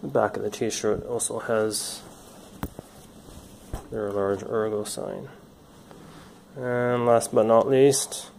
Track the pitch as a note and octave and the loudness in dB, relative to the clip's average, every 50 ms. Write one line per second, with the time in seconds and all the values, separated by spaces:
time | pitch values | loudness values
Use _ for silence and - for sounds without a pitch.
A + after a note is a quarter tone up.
0 | - C3+ C3+ B2+ G#2+ G#2 - G#2+ G2+ G#2+ G#2 - A#2+ A2 G#2 - - G#2+ G#2 - | -10 -2 0 0 0 0 -2 -4 -6 -6 -6 -4 -4 -4 -4 -2 -2 -2 -2 -2
1 | - - A#2+ A#2 - - A2 A2+ - - A#2 A2 G#2+ A2 G#2+ - - - - - | -4 -6 -6 -6 -4 -4 -6 -8 -4 -2 0 0 0 0 -2 -4 -8 -8 -12 -14
2 | - - - - - - - - - - - - - - - - - - - - | -16 -20 -20 -20 -20 -20 -20 -20 -20 -20 -14 -12 -12 -12 -12 -16 -20 -20 -20 -20
3 | - - - - - - - - - - - - - - - - - - - A2 | -20 -20 -20 -20 -20 -20 -20 -20 -20 -20 -20 -20 -18 -14 -14 -14 -12 -10 -8 -6
4 | G#2+ G2+ G2 G2+ G2 G2 G2+ G2 G2+ - - A2+ G#2+ A2 G#2+ G#2 G#2+ - - - | -6 -4 -2 -2 0 0 0 -2 -2 -4 -2 -2 -2 0 -2 -4 -6 -6 -8 -8
5 | - - - G1+ - - - - - - - - - - - - - - - - | -8 -8 -8 -10 -12 -14 -16 -20 -20 -20 -20 -20 -20 -20 -20 -20 -20 -20 -20 -20
6 | - - - - - - - - - - - C#3+ B2+ B2 B2 B2 B2 B2 B2 A#2+ | -20 -20 -20 -20 -20 -20 -20 -20 -20 -20 -14 -10 -6 -4 -2 0 0 0 0 0
7 | A#2+ A#2+ A#2 A#2 A#2 - - A#2+ A2 A2 A2+ A2+ G#2 - C3+ C3 C3+ C#3 C3+ - | 4 4 4 4 4 2 2 4 4 6 6 6 6 6 6 6 6 6 6 4
8 | - - - - - - - | 0 -4 -8 -14 -14 -16 -20